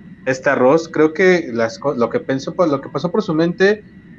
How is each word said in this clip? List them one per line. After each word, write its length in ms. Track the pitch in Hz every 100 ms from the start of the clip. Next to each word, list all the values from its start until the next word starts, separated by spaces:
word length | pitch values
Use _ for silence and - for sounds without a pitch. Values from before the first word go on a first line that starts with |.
| - - -
esta 280 | 127 151
Ross, 340 | 131 127 160 165
creo 240 | 147 156
que 360 | 156 185 180 143
las 260 | 117 113 -
co-, 160 | 143
lo 160 | 127 117
que 100 | 123
pensó 340 | - 135 175
por, 140 | 170 170
lo 120 | 139
que 80 | -
pasó 220 | 147 170
por 120 | 214
su 120 | 202
mente 480 | 156 170 175 196 208 - - -